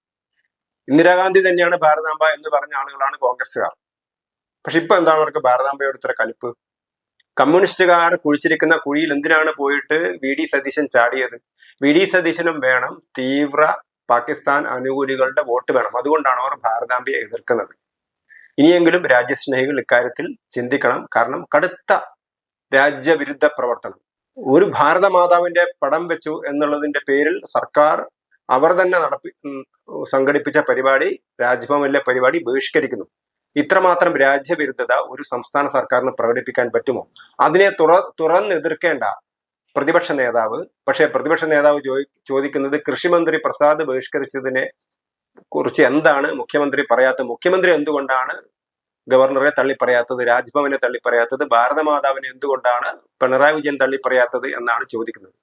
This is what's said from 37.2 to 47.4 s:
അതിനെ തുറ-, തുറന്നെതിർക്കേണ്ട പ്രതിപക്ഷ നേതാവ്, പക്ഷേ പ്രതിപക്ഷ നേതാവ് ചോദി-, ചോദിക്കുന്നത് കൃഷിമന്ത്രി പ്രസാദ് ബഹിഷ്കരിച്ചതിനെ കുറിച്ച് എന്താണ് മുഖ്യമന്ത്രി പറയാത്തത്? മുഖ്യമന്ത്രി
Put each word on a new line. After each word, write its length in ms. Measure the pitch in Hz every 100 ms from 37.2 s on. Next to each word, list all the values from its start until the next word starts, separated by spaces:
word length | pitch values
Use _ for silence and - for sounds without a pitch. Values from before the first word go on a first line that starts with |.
| - -
അതിനെ 300 | 147 165 196
തുറ-, 420 | - 160 175 185 -
തുറന്നെതിർക്കേണ്ട 840 | 160 175 208 175 160 156 175 143 110 - _ _ _ _ _ -
പ്രതിപക്ഷ 360 | 139 170 170
നേതാവ്, 520 | 147 123 117 110 123 185 _ -
പക്ഷേ 180 | 135 151
പ്രതിപക്ഷ 380 | - - 160
നേതാവ് 360 | 160 151 147 147
ചോദി-, 240 | 135 135 143 _ -
ചോദിക്കുന്നത് 520 | 135 139 143 139 147
കൃഷിമന്ത്രി 560 | 151 127 180 170 160 160
പ്രസാദ് 420 | 143 127 147 151
ബഹിഷ്കരിച്ചതിനെ 920 | 156 131 123 147 135 135 131 131 139 - _ _ _ _ _ - _
കുറിച്ച് 340 | 147 135 143
എന്താണ് 500 | - 147 160 143 143
മുഖ്യമന്ത്രി 540 | 156 120 151 143 135 139
പറയാത്തത്? 320 | 123 131 131
മുഖ്യമന്ത്രി 480 | 123 117